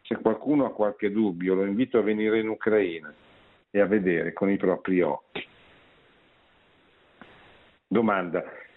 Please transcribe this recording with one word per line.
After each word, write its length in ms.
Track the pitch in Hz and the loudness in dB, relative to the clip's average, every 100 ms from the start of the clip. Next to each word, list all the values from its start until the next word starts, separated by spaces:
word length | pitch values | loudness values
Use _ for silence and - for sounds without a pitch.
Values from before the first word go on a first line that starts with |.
Se 140 | - 110 | -8 -2
qualcuno 480 | 113 107 - 147 | 0 0 0 0
ha 80 | 120 | 0
qualche 400 | - 104 - 104 | 0 -2 -2 -2
dubbio, 420 | 104 107 85 92 | 0 0 0 0
lo 100 | 92 | 0
invito 340 | 98 101 127 117 | 0 -2 0 2
a 40 | |
venire 380 | 101 107 107 110 | 2 0 2 0
in 80 | 110 | 0
Ucraina 640 | 107 113 107 92 82 76 - - - _ _ _ | -4 2 2 2 -4 -14 -20 -20 -20 _ _ _
e 100 | 101 | 0
a 60 | 92 | 2
vedere 460 | 107 92 82 82 | 2 2 0 -2
con 180 | - 98 | -2 0
i 60 | 98 | 2
propri 440 | 92 87 - 92 | 0 -2 0 0
occhi. 440 | 80 69 - - - - - - _ _ _ _ _ _ _ _ _ _ _ _ _ _ - - - _ _ _ _ | 0 -2 -8 -12 -12 -18 -20 -20 _ _ _ _ _ _ _ _ _ _ _ _ _ _ -20 -20 -20 _ _ _ _
Domanda. 520 | 101 110 98 87 87 - - - | 0 2 0 -2 -4 -6 -12 -20